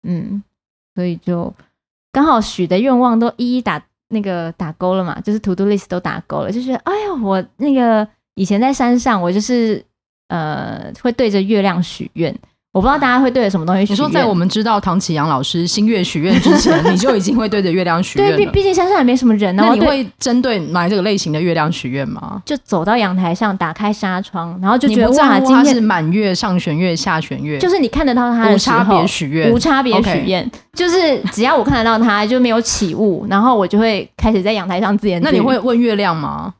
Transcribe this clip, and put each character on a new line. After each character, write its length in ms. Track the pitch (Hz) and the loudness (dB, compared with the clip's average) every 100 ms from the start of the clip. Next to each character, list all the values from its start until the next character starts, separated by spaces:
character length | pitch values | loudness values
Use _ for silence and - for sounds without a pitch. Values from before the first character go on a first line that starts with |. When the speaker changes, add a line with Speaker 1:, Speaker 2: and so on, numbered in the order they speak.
| - | -6
Speaker 1:
嗯， 340 | 175 - 202 - _ _ _ _ | -6 -6 -10 -12 _ _ _ _
所 100 | - | -6
以 120 | 180 170 | -6 -4
就 360 | - 175 - - _ _ _ _ _ | -4 -4 -6 -12 _ _ _ _ _
刚 120 | - | 0
好 160 | 311 240 | 2 2
许 260 | 214 - 175 | 0 -4 -2
的 120 | 185 | 0
愿 180 | 262 247 | 2 2
望 220 | 254 226 | 2 2
都 120 | 233 - | 0 -2
一 220 | 247 254 | -4 -2
一 20 | |
打， 220 | 233 151 _ _ _ | -4 -6 _ _ _
那 140 | 220 | -6
个 280 | 202 175 165 | -4 -6 -8
打 200 | - 165 | -8 -10
勾 220 | 160 180 | -4 -2
了 100 | 190 | -2
嘛， 160 | 180 - | -4 -6
就 100 | - | -4
是 80 | 214 | -4
to 140 | 208 | -2
do 120 | 180 196 | -2 0
list 180 | 202 - | 0 -2
都 120 | 180 | -6
打 220 | 175 - - | -6 -8 -8
勾 120 | 147 | -6
了， 120 | 139 | -4
就 120 | 220 | -6
觉 100 | 254 | -4
得， 60 | 254 | -4
哎 140 | - 403 415 | -4 -4 -4
呦， 80 | 320 | -4
我 280 | 202 190 180 _ | -2 -2 -4 _
那 160 | 285 | 0
个 320 | 269 233 220 214 _ _ - | 2 2 2 -2 _ _ -6
以 80 | |
前 140 | 190 208 | -2 2
在 140 | 254 | 0
山 260 | 277 247 247 | 0 2 2
上， 220 | 254 208 | 2 0
我 100 | 175 | 0
就 80 | 190 | -2
是， 460 | 208 247 226 208 _ _ _ _ _ | 0 0 0 -2 _ _ _ _ _
呃， 600 | 170 151 151 123 113 - - | -6 -4 -6 -8 -10 -14 -6
会 100 | 247 | -4
对 160 | 233 233 | 0 0
着 140 | 196 | 0
月 180 | 196 214 | 2 2
亮 220 | 196 175 | 2 0
许 280 | 170 - - | -4 -6 -12
愿。 200 | - 160 - _ _ _ | -4 -4 -4 _ _ _
我 80 | 190 | 0
不 60 | 220 | 2
知 60 | |
道 60 | 285 | 2
大 80 | 269 | 2
家 100 | 247 | 4
会 120 | 262 | 2
对 120 | 254 | 2
着 60 | 208 | 0
什 100 | 190 | 0
么 60 | |
东 100 | 160 | 0
西 120 | 185 202 | 0 2
许 80 | |
愿。 0 | |
Speaker 2:
你 20 | 196 | 0
说 100 | 294 | 0
在 160 | 311 | 2
我 120 | 240 | 2
们 120 | 185 180 | 2 0
知 120 | 208 | 0
道 160 | 220 208 | 0 0
唐 220 | 196 175 | 0 -2
启 140 | - | 0
阳 120 | 156 156 | -2 0
老 160 | 135 | -2
师 240 | 139 175 170 | -2 -4 -2
《新 200 | - 214 | 0 0
月 180 | 214 | 0
许 160 | 175 165 | -2 -2
愿》 180 | 170 247 | 2 2
之 120 | - 302 | 4 2
前， 200 | - 330 | 2 2
Speaker 1:
<laughs> 80 | 453 | 2
Speaker 2:
你 40 | 180 | 2
就 180 | 247 220 | 2 0
已 40 | |
经 120 | 190 | 0
会 140 | 247 214 | 0 0
对 140 | 208 | 0
着 100 | 185 | 0
月 100 | 175 | 0
亮 180 | 175 170 | 0 -2
许 160 | 190 - | -2 0
愿 120 | 403 | 2
了。 60 | - | 2
Speaker 1:
对， 80 | |
毕-， 80 | 415 | 2
毕 100 | 392 | 2
竟 120 | 392 | 2
山 120 | 349 359 | 0 2
上 120 | 392 | 2
也 40 | |
没 140 | 247 254 | 2 2
什 100 | 247 | 2
么 80 | 214 | 2
人 220 | 202 190 | 0 2
啊， 60 | 220 | 2
Speaker 2:
那 40 | |
你 80 | 233 | 4
会 60 | - | 2
Speaker 1:
然 0 | |
后 160 | 277 | 0
对 100 | 214 _ | -4 _
Speaker 2:
针 240 | 254 240 | -2 0
对 160 | 254 214 | 0 -2
哪 280 | 151 175 170 | -2 -2 0
这 80 | |
个 60 | 202 | 0
类 160 | 190 196 | 0 -2
型 160 | 165 | -2
的 80 | 151 | -2
月 140 | 175 | 0
亮 180 | 160 151 | 0 -2
许 160 | 165 127 | -4 -6
愿 180 | 135 135 | -6 -6
吗？ 360 | - - 202 | -8 -10 -12
Speaker 1:
就 100 | - 285 | -6 -8
走 260 | - 190 | -2 -2
到 100 | 175 | 0
阳 220 | 240 202 185 | 0 0 0
台 180 | 180 | -2
上， 220 | 185 220 190 | -2 -2 -2
打 160 | 165 | -6
开 180 | 160 208 | -4 -4
纱 300 | 208 196 185 | -2 -4 -4
窗， 380 | 196 185 170 180 | -6 -10 -10 -4
然 100 | 190 | 0
后 60 | 247 | 2
就 100 | 277 | 4
觉 80 | 220 | 4
得， 60 | |
Speaker 2:
你 20 | 226 | 4
不 60 | |
在 260 | 277 277 202 | 4 4 4
乎 100 | 262 | 6
它 140 | 262 | 6
是 160 | 285 247 | 6 4
满 240 | 214 180 156 | 2 2 0
月、 0 | |
Speaker 1:
哇， 20 | |
今 100 | 190 | 0
天 140 | 202 180 | 0 -2
Speaker 2:
上 240 | 220 180 | -2 -2
弦 160 | 170 151 | -2 -2
月、 180 | 180 | 0
下 240 | 165 190 160 | -2 -2 -2
弦 240 | 160 139 | -4 -8
月？ 160 | 147 147 | -6 -2
Speaker 1:
就 80 | 359 | 0
是 120 | 381 | 2
你 100 | 247 | 0
看 160 | 294 | 0
得 100 | 294 | 0
到 160 | 247 240 | 0 0
它 200 | 233 226 | 2 4
的 80 | 208 | 2
时 100 | 262 | 2
候， 80 | 233 | 2
Speaker 2:
无 20 | |
差 60 | |
别 220 | 190 349 - | 4 2 2
许 200 | - 147 | -2 -4
愿。 220 | 156 160 | 0 2
Speaker 1:
无 80 | 233 | 2
差 240 | 320 269 | 2 0
别 200 | 254 214 | 2 0
许 160 | 214 160 - | 0 -2 -2
愿， 160 | 185 | -4
Speaker 2:
OK。 80 | 247 - _ | -4 -12 _
Speaker 1:
就 120 | - 359 | -4 0
是 320 | 359 330 262 185 | 2 2 0 -2
只 80 | - | -2
要 120 | 240 302 | 2 2
我 80 | |
看 140 | 226 262 | 2 0
得 40 | |
到 160 | 226 226 | 2 2
它， 280 | 233 208 214 | 2 2 0
就 120 | 254 | 2
没 120 | 247 | 2
有 100 | 226 | 2
起 340 | 226 - 202 | 0 -2 -2
雾， 320 | 196 214 165 - | 0 0 0 0
然 100 | 196 | 2
后 160 | 240 233 | 4 2
我 100 | 185 | 2
就 120 | 208 | 2
会 280 | 226 202 - - | 2 0 -6 -2
开 120 | 220 | 0
始 120 | 214 | 2
在 100 | 190 | 0
阳 160 | 214 180 | -4 -4
台 100 | 180 | -2
上 160 | 202 202 | 0 0
自 100 | 208 | 0
言 100 | 175 | 0
自 80 | 285 | 2
语。 40 | |
Speaker 2:
那 20 | |
你 60 | 220 | 2
会 180 | 233 254 | 2 0
问 200 | 233 233 | 0 2
月 140 | 240 | 2
亮 200 | 208 196 | 0 -2
吗？ 380 | 160 147 147 170 - | -2 -4 -6 -10 -12